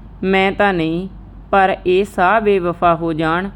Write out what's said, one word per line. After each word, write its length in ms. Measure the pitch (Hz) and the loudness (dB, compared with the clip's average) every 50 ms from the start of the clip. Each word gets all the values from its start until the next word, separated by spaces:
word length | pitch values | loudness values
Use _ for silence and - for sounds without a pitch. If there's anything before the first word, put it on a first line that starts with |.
| - - - - - | -20 -20 -14 -8 -4
"ਮੈਂ 300 | 190 196 190 190 196 190 | 0 0 2 2 2 2
ਤਾਂ 220 | 190 208 202 190 | 2 0 0 0
ਨਹੀਂ, 340 | 170 160 160 165 170 190 190 - - - - - - - - | 0 -2 -2 -4 -4 -6 -8 -12 -16 -20 -20 -20 -20 -8 -2
ਪਰ 260 | - 196 190 190 190 - - | 2 2 2 2 0 -2 -2
ਇਹ 180 | 180 180 185 202 | 0 2 2 0
ਸਾਹ 360 | 202 - - 180 180 208 226 | -2 -2 0 2 2 2 2
ਬੇਵਫਾ 540 | 214 208 202 196 175 175 165 - 185 175 170 | 2 2 0 0 0 -2 -2 0 2 2 2
ਹੋ 180 | 160 165 165 165 | 2 0 -4 -4
ਜਾਣ 360 | 151 165 160 160 175 190 202 - | -2 -2 -2 -2 -2 -4 -6 -10